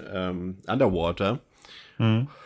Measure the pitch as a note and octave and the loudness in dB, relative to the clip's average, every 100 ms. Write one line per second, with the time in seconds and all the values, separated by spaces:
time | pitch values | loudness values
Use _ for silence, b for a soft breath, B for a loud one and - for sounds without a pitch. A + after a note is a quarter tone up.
0 | - F#2+ F#2 F2+ F2+ F#2+ - A#2+ B2 F2+ | -6 -6 -4 -4 -6 -8 -4 2 2 2
1 | E2 F2 G2 A#2+ - B B B B B | 0 0 -2 -2 -8 B B B B B
2 | A2+ A2 C3+ B | 2 2 0 B